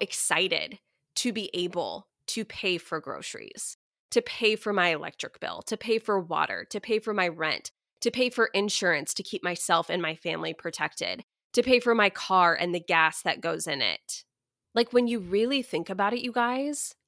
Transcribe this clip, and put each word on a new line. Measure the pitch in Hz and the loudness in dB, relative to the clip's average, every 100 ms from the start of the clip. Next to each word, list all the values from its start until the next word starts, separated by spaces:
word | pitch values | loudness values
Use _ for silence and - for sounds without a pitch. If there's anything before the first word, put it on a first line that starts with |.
excited | 202 - - 160 185 165 78 202 _ _ _ - | 0 -2 2 2 2 0 -4 -12 _ _ _ -4
to | 247 | -2
be | 214 196 | -4 -6
able | 180 175 180 113 - - _ - | -4 -4 -2 -4 -6 -12 _ -8
to | 233 | -6
pay | 202 - 196 175 | -6 -6 -2 -2
for | - 160 | -4 -8
groceries, | 139 - - - - - - - _ _ - | -6 -10 -10 -12 -14 -10 -10 -12 _ _ -2
to | 240 | -2
pay | 240 - 226 214 | 0 0 2 2
for | 214 | 0
my | 202 175 | 2 2
electric | 156 160 - - - | 2 -4 -10 -12 -8
bill, | - - | -8 -8
to | - 220 | -6 -6
pay | 226 220 | 0 -2
for | 220 202 | 2 0
water, | 170 156 156 190 - | 0 0 0 -2 -6
to | 208 | -8
pay | - 220 | -2 -2
for | 220 | 0
my | 208 180 | 0 0
rent, | 160 156 131 - _ _ - | 0 -2 -2 -8 _ _ -4
to | 233 | -2
pay | 240 247 | 2 0
for | - 226 | 2 2
insurance | 196 202 - 185 151 147 | 2 0 2 2 2 0
to | - | -6
keep | - 190 | -6 -6
myself | 175 175 - 170 - | -4 -4 2 2 2
and | 180 | -2
my | 165 160 | -2 -4
family | 175 160 160 | -4 -4 -4
protected, | 165 170 - 156 - 90 92 - _ _ | -6 -8 -4 -6 -4 -6 -6 -12 _ _
to | - | 0
pay | 247 247 | 4 4
for | 240 233 | 4 4
my | 202 | 4
car | - - 185 175 | 2 2 6 6
and | 165 175 175 | 4 0 -2
the | |
gas | 170 165 160 - | 2 4 4 2
that | 175 - | -2 -2
goes | 170 160 160 | -2 -2 -2
in | 143 | -2
it." | 107 - - - - _ _ _ _ 233 | 0 -2 -8 -12 -12 _ _ _ _ 0
Like, | 240 | 4
when | 240 240 | 4 4
you | 233 | 0
really | 180 202 233 277 | 0 2 4 2
think | 247 165 170 | 0 -4 -4
about | 190 202 | 0 0
it, | 240 | 0
you | 247 | -2
guys, | 240 240 254 285 285 - - | 0 0 0 -2 -4 -6 -8